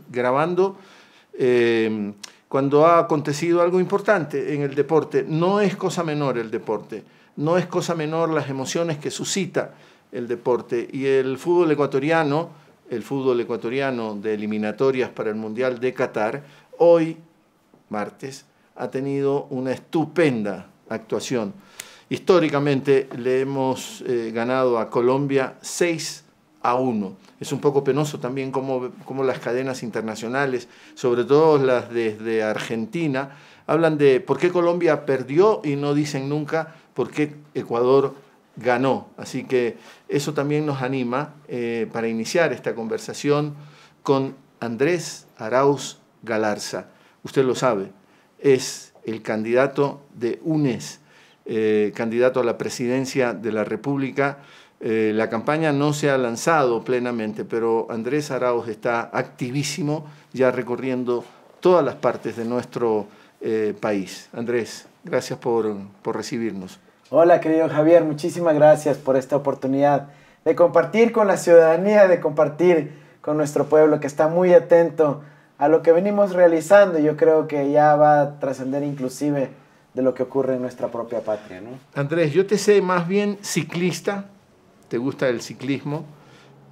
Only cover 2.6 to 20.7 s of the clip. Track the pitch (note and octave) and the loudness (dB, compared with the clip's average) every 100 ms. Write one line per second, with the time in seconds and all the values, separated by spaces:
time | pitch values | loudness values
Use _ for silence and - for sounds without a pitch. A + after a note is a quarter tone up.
2.6 | C#3 D3 D#3+ E3+ E3 D#3 C#3+ D3 E3+ E3+ | 2 6 6 6 4 0 -2 -4 0 2
3.6 | F3 F3+ F3+ G3 G3 G#3 D3 C#3+ A#2 D3 | 2 2 0 -2 0 0 -2 -6 -4 -4
4.6 | C#3+ C3+ C#3+ D#3+ - C#3 - D#3 F3 G3+ | -2 -2 0 0 0 -2 -2 0 0 2
5.6 | G3+ G3 F#3+ F3 E3 D3 C#3+ A#2 A2+ A2 | 0 -2 -4 -4 -4 -2 -2 -4 -4 -6
6.6 | - G#2 - G#2+ - _ _ - D3 F3+ | -4 -6 -6 -14 -16 _ _ -6 -2 0
7.6 | F3 F3 F3 E3+ D3+ D#3+ E3 D#3 C#3 C3+ | 0 -4 -4 -4 -4 -2 -2 -2 -4 -6
8.6 | C3 E3 E3+ D3+ C#3 - C#3+ G3 F3+ C#3 | -6 -4 -4 -4 -8 -8 -6 -6 -4 -4
9.6 | - - - _ _ - A#2+ A#2 - A#2 | -6 -10 -20 _ _ -12 -8 -4 -2 -2
10.6 | G#2+ A#2+ - C#3 C3+ C3+ C3 C3 E3 F3 | -2 -6 -6 -6 0 0 0 -4 0 2
11.6 | E3+ C#3+ C#3 C#3+ C#3+ E3 D#3 D3 E3+ - | 2 2 0 0 0 0 0 -2 -4 -12
12.6 | _ _ - A#2 G#2 C#3 C3 A#2+ A2 A2+ | _ _ -10 -10 -6 -2 0 0 -2 -6
13.6 | A#2 C3 C3+ B2 A2 G#2 A2 G#2+ G#2+ G#2+ | -4 -4 -4 -4 -6 -6 -4 -4 -4 -4
14.6 | G#2+ G#2+ C3+ C3 A#2 - A2 G#2+ A2 A2 | -4 0 0 0 -4 -4 -6 -6 -8 -4
15.6 | B2+ A#2+ B2+ B2+ B2 - G#2+ C#3+ D3 - | -4 -2 -4 -2 -4 -2 -4 -4 -12 -20
16.6 | _ - E3+ E3+ D#3+ D#3+ - _ _ _ | _ 2 6 6 4 -6 -18 _ _ _
17.6 | _ _ _ G#2+ G#2 - G#2 - - _ | _ _ _ -8 -8 -10 -16 -16 -20 _
18.6 | _ - B2 - C#3 C#3 C#3 C#3 C#3 C3 | _ -12 -8 -6 -4 -2 0 -2 -4 -6
19.6 | C3 B2 - E3+ D3+ F3 D#3+ A#2+ G#2 F#2 | -6 -6 -4 -4 -2 2 2 2 -4 -6
20.6 | - | -12